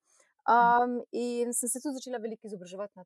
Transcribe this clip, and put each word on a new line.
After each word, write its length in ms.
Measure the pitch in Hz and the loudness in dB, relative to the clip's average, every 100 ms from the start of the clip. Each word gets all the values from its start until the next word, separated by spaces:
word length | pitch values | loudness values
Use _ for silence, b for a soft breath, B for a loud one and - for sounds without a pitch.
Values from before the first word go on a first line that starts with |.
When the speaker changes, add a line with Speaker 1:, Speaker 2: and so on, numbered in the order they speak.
| _ b b b - | _ b b b 2
Speaker 1:
Mhm. 100 | 240 240 240 | 6 6 6
Speaker 2:
Um, 160 | 247 247 - | 4 -2 -6
in 440 | 226 240 240 240 | -4 -2 -2 -2
sem 160 | 240 240 | -2 -2
se 100 | 262 | -4
tudi 160 | 302 | -4
začela 240 | 262 254 247 | -6 -8 -8
veliko 280 | 220 208 214 | -8 -10 -12
izobraževati 460 | 196 180 190 202 | -14 -12 -12 -12
na, 100 | 190 | -14